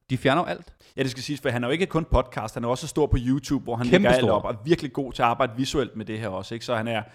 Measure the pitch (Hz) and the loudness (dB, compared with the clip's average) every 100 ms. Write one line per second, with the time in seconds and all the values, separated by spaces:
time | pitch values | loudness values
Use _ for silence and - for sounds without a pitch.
0 | - 127 135 135 202 - - - _ - | -6 0 2 2 2 -4 -10 -20 _ -4
1 | 131 123 120 147 139 120 120 160 190 156 | -4 -4 -8 -4 -2 -2 -2 -2 0 -2
2 | - 123 131 - 110 - 117 127 151 - | 0 0 0 -6 -8 -6 -4 -4 -2 0
3 | 147 139 120 139 - 139 - 117 120 180 | 2 2 2 0 0 -4 -2 -4 4 4
4 | 120 127 117 104 98 110 123 170 143 143 | 6 4 4 2 2 0 2 0 0 -6
5 | 131 - 120 117 127 113 135 151 120 110 | -6 2 2 2 0 0 -2 0 -2 -4
6 | 107 110 110 92 98 117 120 117 113 110 | -8 -6 -6 -6 -8 -10 -2 -2 0 -2
7 | 110 | -4